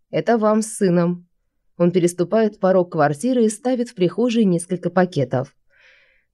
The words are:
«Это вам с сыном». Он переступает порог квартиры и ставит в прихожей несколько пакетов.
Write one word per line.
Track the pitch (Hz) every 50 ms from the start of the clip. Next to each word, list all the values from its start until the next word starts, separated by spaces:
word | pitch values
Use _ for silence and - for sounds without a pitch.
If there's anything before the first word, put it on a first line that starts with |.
| _ _
«Это | - 156 160 - 233 233
вам | 214 214 214 220
с | 220 220
сыном». | - - 208 185 170 175 170 175 175 175 - _ _ _ _ _ _ _ _ _ _ -
Он | 175 175
переступает | 175 190 175 175 175 - 175 170 202 226 220 208 214 -
порог | - 185 190 185 175 175 -
квартиры | 160 143 147 147 143 - 254 262 247 226
и | 214
ставит | 214 - - 247 262 233 240 240
в | -
прихожей | - 185 170 - - 233 254 220 233 220
несколько | 190 175 165 170 - 185 175 - 175
пакетов. | 175 190 185 180 - 151 131 - - 127 135 - _ _ _ _ _ _ _ _ _ _ _ _ _ _ _ _